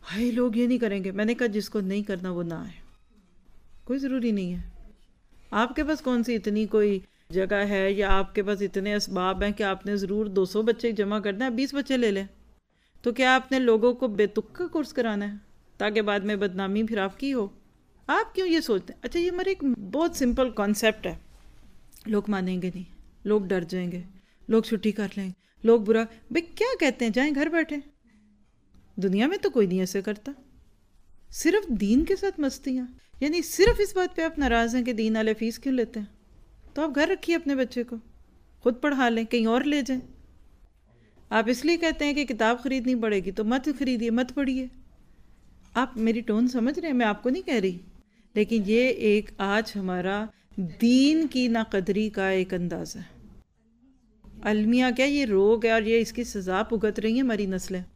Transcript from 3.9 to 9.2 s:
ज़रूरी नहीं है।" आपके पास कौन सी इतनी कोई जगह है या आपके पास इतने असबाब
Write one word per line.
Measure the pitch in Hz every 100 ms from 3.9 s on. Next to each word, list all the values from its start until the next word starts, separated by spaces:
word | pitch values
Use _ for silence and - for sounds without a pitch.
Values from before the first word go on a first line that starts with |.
| 269
ज़रूरी | 269 262 233
नहीं | 208 180
है।" | 180 - - - - - _ _ - -
आपके | 208 240 254
पास | 294 311
कौन | 254 247
सी | 233 226
इतनी | 214 208 214
कोई | 214 208 196 - _ _
जगह | 180 190 202
है | 202 202 190
या | 196 196
आपके | 196 196 -
पास | 196 202
इतने | 202 196 196
असबाब | 208 202 190